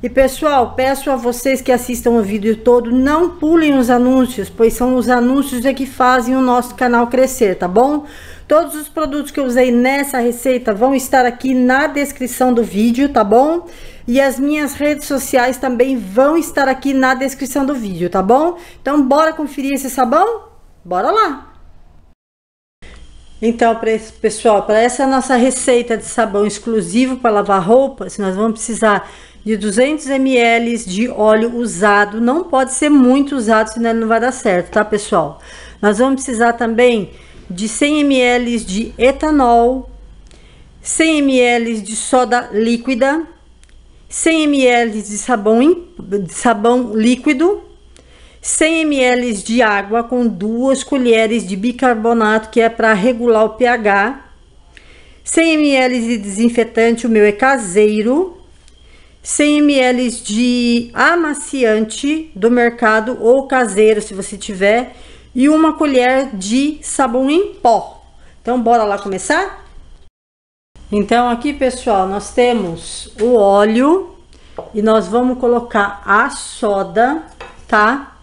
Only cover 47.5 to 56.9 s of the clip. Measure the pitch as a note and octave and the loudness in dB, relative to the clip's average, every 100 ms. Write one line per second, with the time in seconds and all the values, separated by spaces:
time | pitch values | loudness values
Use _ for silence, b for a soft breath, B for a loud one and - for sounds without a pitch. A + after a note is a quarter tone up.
47.5 | G4+ - - - b b b b b - | -2 -8 -20 -20 b b b b b -8
48.5 | - D#4 E4 D#4 C#4 B3 B3 B3 G3+ F#3 | -2 0 0 0 0 2 2 -2 -4 -2
49.5 | A#3 A3+ G3+ G3 A3+ A#3+ B3 A#3 F#3 G#3 | 0 2 0 -2 -4 -2 -2 -2 -2 -6
50.5 | A#3 C4 C4+ - C#4 B3 A3 A3+ A#3 F#3 | -2 0 -2 -2 -2 2 2 2 -2 -4
51.5 | G3 A3+ A#3+ C4 A3+ A3 A#3 G#3+ A3 A3 | -4 -4 0 0 2 0 2 2 0 0
52.5 | - A3+ A#3 A3 G#3+ G#3+ A#3 A#3+ A3 A3 | 0 0 2 0 2 2 0 2 2 2
53.5 | A3 B3 A#3+ G#3 G3+ G#3 C#4 - - _ | 0 0 2 2 2 0 -4 -16 -20 _
54.5 | _ - b b b b b - - E4 | _ -20 b b b b b -4 0 2
55.5 | D#4 D4 C4+ B3+ B3 A3+ A#3 G3+ G3 A#3 | 2 2 2 0 0 -2 -4 -4 -2 0
56.5 | A#3 A3+ A3+ A3+ | 0 -2 0 0